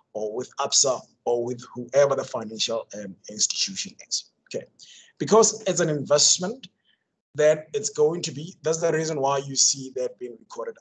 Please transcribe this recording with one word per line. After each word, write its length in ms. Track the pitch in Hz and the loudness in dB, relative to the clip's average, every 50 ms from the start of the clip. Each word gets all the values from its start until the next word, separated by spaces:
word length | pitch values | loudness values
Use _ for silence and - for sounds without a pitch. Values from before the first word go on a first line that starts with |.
| _ _ | _ _
or 220 | - 107 107 107 107 | -8 -6 -6 -4 -4
with 160 | 123 - - _ - | -6 -8 -6 _ -6
absa 420 | 139 - - - - 135 123 110 - - _ _ _ | -4 0 2 2 2 2 0 -2 -6 -14 _ _ _
or 200 | 120 120 120 120 | 0 0 0 0
with 160 | 123 127 123 - - - | -2 -6 -8 -10 -12 -12
whoever 400 | 127 120 - - 143 143 139 135 | -12 -10 0 4 4 6 6 4
the 100 | 131 123 | 0 -2
financial, 640 | - - 120 113 107 113 107 - 117 113 113 - - - | -4 -6 -8 -8 -8 -6 -4 -4 -2 -2 -4 -6 -8 -10
um, 220 | 104 104 98 95 - - - | -12 -10 -12 -14 -16 -18 -16
institution 640 | 107 107 - - - - - 98 95 - - 95 - - - - | -4 -4 -2 -2 -2 -2 -4 -4 -4 -8 -10 -10 -14 -18 -10 -8
is." 220 | - - - _ _ _ _ | -8 -8 -8 _ _ _ _
Okay, 180 | _ - - - - _ _ - - - - - _ _ - | _ -10 -10 -10 -12 _ _ -20 -20 -20 -20 -20 _ _ -8
because 440 | 165 - 202 220 220 214 - - - | 0 4 6 6 6 6 2 0 -2
it's 140 | 190 175 180 | -2 0 0
an 80 | 175 156 | 0 0
investment, 800 | 151 147 123 101 143 147 - - - - 180 190 247 269 - - _ _ _ _ _ _ _ _ _ _ _ _ - | 0 -2 0 2 4 4 6 4 4 2 0 -4 -6 -8 -14 -20 _ _ _ _ _ _ _ _ _ _ _ _ 0
then 300 | 143 151 151 156 156 - - - | 4 4 4 4 4 0 -6 -6
it's 160 | - - - | -4 -4 -4
going 320 | - - 151 156 170 175 | 2 2 2 2 2 0
to 80 | - 160 | -4 -6
be, 240 | 131 139 160 180 - - | -8 -8 -10 -12 -14 -6
that's 180 | - 156 165 160 | -4 -2 -2 0
the 120 | 170 165 | 0 0
reason 280 | 151 156 160 156 160 143 | 0 0 -2 -2 -2 -2
why 180 | 135 139 139 139 | 0 0 0 0
you 180 | 139 139 135 | -2 -2 0
see 360 | 131 - - - 135 131 131 120 | 2 2 2 2 -2 -6 -8 -4
that 220 | 127 127 120 - - | -4 -4 -4 -6 -8
being 180 | 123 123 117 110 | -12 -12 -12 -16
recorded 380 | 110 - - 117 113 113 107 - | -20 -14 -12 -10 -8 -8 -10 -12